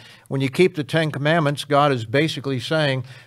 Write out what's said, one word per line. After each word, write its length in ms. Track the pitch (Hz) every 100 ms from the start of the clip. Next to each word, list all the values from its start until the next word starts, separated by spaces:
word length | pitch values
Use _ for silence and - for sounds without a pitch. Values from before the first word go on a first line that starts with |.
| - - -
When 100 | 135
you 100 | 135
keep 260 | 131 180 160
the 100 | 131
Ten 260 | 160 156
Commandments, 540 | 131 143 170 143 147 -
God 260 | 143 147
is 140 | 127 107
basically 560 | 139 156 147 139 127
saying 420 | - 160 147 131 127 -